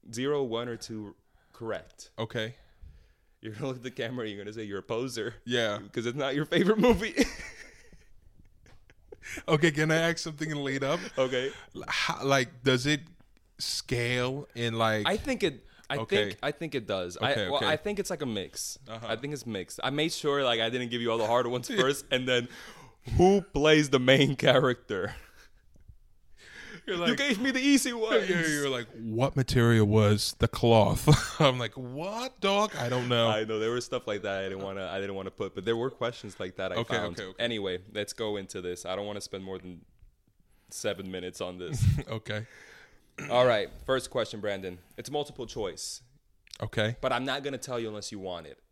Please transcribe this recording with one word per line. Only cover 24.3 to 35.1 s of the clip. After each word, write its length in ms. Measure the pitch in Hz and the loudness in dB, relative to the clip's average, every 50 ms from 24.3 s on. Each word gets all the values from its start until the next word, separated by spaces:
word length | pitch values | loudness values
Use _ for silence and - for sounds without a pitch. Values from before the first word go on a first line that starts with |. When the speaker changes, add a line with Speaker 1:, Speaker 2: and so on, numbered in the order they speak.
| 135 | 4
Speaker 1:
character? 800 | - - 131 127 131 139 127 123 - - - 107 95 87 - - - - - - - - - - _ _ - - - - - - - - _ - _ _ - - - - - - - - - - 170 - | 2 4 6 6 6 6 4 0 0 -4 -6 -4 -4 -2 -4 -6 -12 -18 -20 -20 -20 -20 -20 -20 _ _ -20 -20 -20 -20 -20 -20 -20 -20 _ -20 _ _ -20 -20 -20 -20 -20 -20 -18 -16 -16 -16 -14 -8
Speaker 2:
You're 100 | - 190 | -6 -4
Speaker 1:
You 40 | 170 | 0
Speaker 2:
like 160 | 170 226 247 | 0 0 2
Speaker 1:
gave 240 | - 277 285 240 190 | 2 2 0 0 0
me 80 | 247 269 | 0 0
the 100 | 247 262 | 0 2
easy 300 | 262 285 285 254 - 254 | 4 6 6 6 4 0
Speaker 2:
<laughs> 0 | |
Yeah, 60 | 240 | -2
Speaker 1:
ones. 340 | 233 220 220 269 226 196 185 | -2 -2 2 2 2 2 2
Speaker 2:
you're 400 | 180 175 165 156 151 147 143 139 | 0 2 2 0 0 0 0 -2
like, 160 | 131 120 117 - - | -2 -4 -6 -8 -12
"What 420 | 113 113 113 110 113 131 139 - | -10 -8 -4 0 0 0 2 2
material 520 | 139 131 - - 127 117 117 117 113 107 | 0 0 2 4 6 6 8 8 6 6
was 480 | 101 104 110 107 104 104 104 - - - | 6 6 6 6 6 6 4 2 -4 0
the 100 | _ - | _ 0
cloth?" 600 | 110 - - - 117 117 110 101 101 101 - - - 147 - - - - | 0 2 2 6 8 8 8 8 6 2 2 6 6 6 6 6 -4 2
<laughs> 40 | - | 4
I'm 160 | 160 139 127 | 4 4 4
like, 160 | 127 120 107 - | 2 -4 -6 -6
"What, 640 | 135 127 123 127 143 165 196 208 226 247 262 - - | -10 -12 -10 -8 -8 -8 -6 -6 -6 -8 -8 -8 -2
dog? 340 | - 196 196 202 214 208 - | 0 2 4 4 2 2 0
I 140 | 131 120 120 | -4 -2 0
don't 200 | 123 127 123 123 | 0 0 2 2
know." 180 | 123 117 117 | 4 4 4
Speaker 1:
I 160 | 113 107 107 110 | 4 4 2 0
know 140 | 110 110 | 0 0
there 140 | 107 110 113 | 0 0 0
was 140 | 120 123 120 | 0 -2 -4
stuff 200 | - - 123 - | -4 -6 -6 -4
like 160 | - 104 101 | -4 -6 -4
that 200 | 92 101 98 98 | -2 -4 -2 -2
I 20 | 98 | -4
didn't 160 | 95 95 95 98 | -4 -6 -6 -6
wanna, 220 | 95 95 98 95 | -6 -6 -6 -6
I 140 | 85 87 98 | -4 -4 -4
didn't 160 | 98 98 | -4 -4